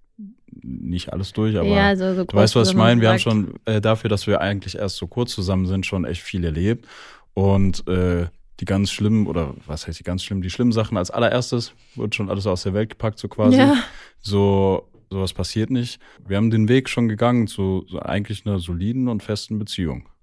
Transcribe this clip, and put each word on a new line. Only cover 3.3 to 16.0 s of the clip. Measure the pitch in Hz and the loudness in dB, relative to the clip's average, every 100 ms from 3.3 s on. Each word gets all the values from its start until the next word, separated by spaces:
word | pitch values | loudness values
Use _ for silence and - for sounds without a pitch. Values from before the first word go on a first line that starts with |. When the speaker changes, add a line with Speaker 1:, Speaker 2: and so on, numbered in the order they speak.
| 110 92 - - | 0 0 -6 -2
Speaker 1:
schon, | 107 | 0
äh, | |
dafür, | 110 110 113 | 2 0 0
dass | 104 - | -2 0
wir | 101 | 0
eigentlich | 95 101 95 - | 0 -4 -6 -6
erst | 101 - | -6 -6
so | 87 | -8
kurz | - 120 | -4 -4
zusammen | - 92 92 92 | -2 0 0 0
sind, | 95 95 | -2 -2
schon | 95 65 | -4 -4
echt | 87 | -6
viel | - 95 | -6 -4
erlebt. | 85 78 95 120 - - - - _ | -4 0 0 -2 -6 -20 -20 -20 _
Und, | - 98 98 98 92 - | 0 4 4 4 2 0
äh, | 90 90 87 87 - - - | 0 2 0 -2 -8 -20 -12
die | 95 | -2
ganz | 98 98 | 0 0
schlimmen, | - 104 110 104 | 0 0 2 0
oder | 80 76 - - | -2 -4 -8 -12
was | 73 - | -10 -10
heißt | 80 | -10
die | |
ganz | - 90 | -6 -6
schlimmen, | - 98 | -4 -6
die | 90 | -6
schlimmen | - 120 | 0 0
Sachen | 110 107 107 | 0 -2 -2
als | 92 | -4
allererstes, | - 117 123 123 120 117 _ _ | 0 0 0 -2 -4 -4 _ _
wird | - 107 - | -8 -6 -4
schon | 98 | -4
alles | 95 98 | -2 -2
aus | 92 | -2
der | 98 | -2
Welt | 98 110 | -2 -4
gepackt, | - 110 104 | -4 -6 -6
so | - | -12
quasi. | - 107 254 | 2 4 6
Speaker 2:
Ja. | 277 277 - - - _ | 6 4 0 -14 -20 _
Speaker 1:
So, | 101 101 101 98 98 92 - _ _ | -2 2 4 4 2 0 -4 _ _
sowas | 95 95 | -6 -6
passiert | - 95 - 110 | -4 -6 -2 -2
nicht. | 127 120 - | -2 -4 -10